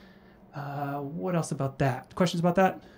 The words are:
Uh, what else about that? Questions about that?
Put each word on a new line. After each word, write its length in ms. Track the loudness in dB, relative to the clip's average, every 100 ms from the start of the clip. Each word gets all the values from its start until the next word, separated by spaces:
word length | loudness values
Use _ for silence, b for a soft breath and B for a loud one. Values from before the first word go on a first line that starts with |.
| B B B B -16
Uh, 460 | -12 -10 -6 -6 -4
what 340 | -6 -6 -2
else 180 | 0 -2
about 260 | -2 -4 2
that? 360 | 0 0 -8
Questions 260 | 0 0 4
about 140 | 2 4
that? 260 | 4 2 B